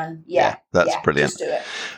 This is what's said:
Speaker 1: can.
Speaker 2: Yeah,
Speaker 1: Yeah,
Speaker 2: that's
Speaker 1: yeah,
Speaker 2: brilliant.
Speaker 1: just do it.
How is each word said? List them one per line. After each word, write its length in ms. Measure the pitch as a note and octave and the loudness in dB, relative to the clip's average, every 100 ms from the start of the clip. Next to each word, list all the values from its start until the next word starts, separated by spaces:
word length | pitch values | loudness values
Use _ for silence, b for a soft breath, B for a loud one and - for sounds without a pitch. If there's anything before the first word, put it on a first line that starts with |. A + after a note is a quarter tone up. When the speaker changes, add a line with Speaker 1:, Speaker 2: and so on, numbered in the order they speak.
| D#3+ | -6
Speaker 1:
can. 180 | D#3+ - | -10 -2
Speaker 2:
Yeah, 160 | F3 C3 | 2 2
Speaker 1:
Yeah, 60 | - _ | -2 _
Speaker 2:
that's 180 | F#2 E2+ | 2 4
Speaker 1:
yeah, 120 | - | 2
Speaker 2:
brilliant. 300 | - C#2+ C#2 | 0 2 0
Speaker 1:
just 120 | - | 0
do 60 | - | -4
it. 120 | - B B B | -4 B B B